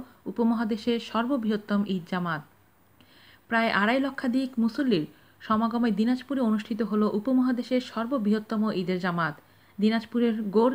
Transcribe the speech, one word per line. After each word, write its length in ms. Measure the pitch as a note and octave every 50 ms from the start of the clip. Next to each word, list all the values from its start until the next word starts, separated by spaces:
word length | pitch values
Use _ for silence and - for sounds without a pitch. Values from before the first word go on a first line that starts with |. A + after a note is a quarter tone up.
| B3+ - - - _
উপমহাদেশের 720 | G3 G3 - A#3+ A#3 A#3+ A3 A#3 G#3 A#3 G#3 - B3 A#3 A#3
সর্ববৃহত্তম 840 | A3+ - - A3 A#3 A#3+ C#4+ C4+ A3 G#3+ A3 G#3 G#3 - G#3 G3+ G3+ G3+
ঈদ 160 | F#3+ F#3 E3 -
জামাত। 320 | F#3+ F#3 F3 F3 D#3+ D#3 D#3 - _ _ _ _ _ _ _ _ _ _ - _ - - - - - - _
প্রায় 240 | _ A3+ A3+ A3+ A3+
আড়াই 280 | - F#3+ G3+ G#3+ A#3+ C4+
লক্ষাধিক 500 | C4+ C#4 C4+ - - C4 A3+ C4 C4+ B3+ C4 -
মুসল্লির 480 | A3+ A3+ - - D4 B3+ A3 E3 D3+ - - - - _ _ _
সমাগমে 480 | - - A3 G#3+ A3+ A3+ A3 A#3+ A#3 A#3+
দিনাজপুরে 500 | G3+ F#3 A3 A#3 B3+ B3+ - - C#4 C4+
অনুষ্ঠিত 400 | C4 A3 G#3+ G#3+ G#3+ - A#3 G#3
হলো 240 | A#3 F#3 G#3 G#3+ G#3+ G#3 -
উপমহাদেশের 680 | G#3 G#3 C4+ C4 B3+ B3+ B3+ C4 A3+ B3 - B3+ B3+
সর্ববৃহত্তম 800 | B3+ - - A3 A3+ A#3 C#4 C4+ G#3 G#3 G#3+ A3 G#3+ - A3+ G#3+ G#3+ G#3+
ঈদের 280 | G3 F3+ F#3 E3 F#3 F3+
জামাত। 360 | F3+ F#3 E3+ E3+ E3 D#3+ D#3+ - - - - - - _ _ -
দিনাজপুরের 580 | G3 G#3+ A3 A3+ A3+ - - A#3+ A#3+ A#3 A3 A3 A3
গোর 280 | G3+ F3+ A3 A3+ B3+